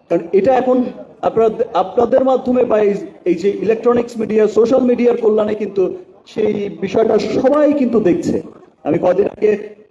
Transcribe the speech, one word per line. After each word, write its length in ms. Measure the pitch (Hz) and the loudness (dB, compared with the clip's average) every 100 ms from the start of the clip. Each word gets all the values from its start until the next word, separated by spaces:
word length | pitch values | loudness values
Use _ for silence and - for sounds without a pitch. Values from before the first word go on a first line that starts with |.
| - | -4
কারণ 200 | 170 - | -4 0
এটা 220 | 196 202 | 0 2
এখন 300 | 254 254 254 226 - - - | 2 2 0 -2 -8 -18 -8
আপনার, 280 | 185 220 226 220 - | -4 0 0 0 -2
আপনাদের 500 | - 185 - 233 262 | -2 -2 -2 2 2
মাধ্যমে 400 | 262 254 254 247 | 2 0 0 0
বা 160 | 240 214 | 2 2
এই, 140 | 208 196 - - | 0 -2 -6 -6
এই 100 | 185 | -4
যে 160 | 170 196 | -2 -2
ইলেকট্রনিক্স 680 | 202 190 220 240 240 233 220 | -2 -2 0 0 0 -2 -6
মিডিয়া, 320 | 220 214 214 | -2 2 2
সোশ্যাল 320 | 214 233 254 | 2 2 2
মিডিয়ার 360 | 247 240 240 226 | 2 2 2 2
কল্যাণে 380 | 220 214 214 | 2 2 0
কিন্তু 420 | 214 202 190 180 - - - - | -4 -4 -2 -2 -4 -14 -20 -12
সেই 420 | - 214 208 202 | -4 -2 -2 -6
বিষয়টা 500 | 165 185 226 220 214 | -6 -4 0 2 2
সবাই 540 | 208 - 262 294 294 | 0 0 2 2 2
কিন্তু 280 | 285 247 226 | 2 0 2
দেখছে। 420 | 202 160 - 113 - - - _ | 2 0 -2 -4 -6 -16 -20 _
আমি 140 | 143 165 | -4 0
কদিন 240 | 180 180 202 | 0 0 -2
আগে, 480 | - 214 208 - - _ | 0 0 0 -4 -20 _